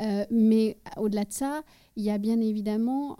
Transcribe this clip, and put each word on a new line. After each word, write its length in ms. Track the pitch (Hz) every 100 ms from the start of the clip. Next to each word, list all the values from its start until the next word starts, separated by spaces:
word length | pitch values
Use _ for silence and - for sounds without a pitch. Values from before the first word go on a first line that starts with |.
Euh, 240 | 214 202 202
mais 480 | 233 220 220 220 - - -
au-delà 280 | 214 208
de 80 | 208
ça, 320 | - 277 302 311 _ _ -
il 80 |
y 60 | 208
a 80 | 208
bien 220 | 214 233
évidemment, 800 | 220 214 208 214 226 269 285